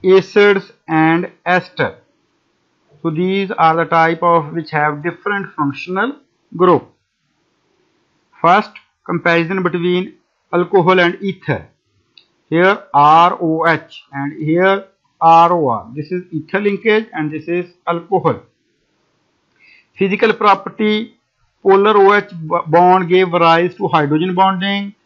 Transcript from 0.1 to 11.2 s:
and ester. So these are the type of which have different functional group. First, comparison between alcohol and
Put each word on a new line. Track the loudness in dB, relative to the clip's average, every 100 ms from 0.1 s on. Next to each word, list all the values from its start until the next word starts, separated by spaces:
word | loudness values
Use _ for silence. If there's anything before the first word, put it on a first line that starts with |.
| 2 2 2 2 2 -4 _ -4
and | 0 2 0 -4 _ -2
ester. | -2 -2 -6 -6 -6 _ _ _ _ _ _ _ _ _ _
So | -8
these | -4 -4 -4 -6
are | 0 0 0
the | 0
type | 0 0 0
of | 0 0 -2
which | -10 -6
have | -2 -2 -4
different | -10 -8 -8 -6 -8
functional | -6 -6 -6 -10 -6 -6 -8 _ _ _ 0
group. | 2 2 -2 _ _ _ _ _ _ _ _ _ _ _ _ _ _ _
First, | 2 2 0 -16 _ _ -8
comparison | -4 0 0 -2 -4
between | -4 -4 -2 -2 -4 _ _ _ _
alcohol | -4 0 2 2 2
and | 0 -2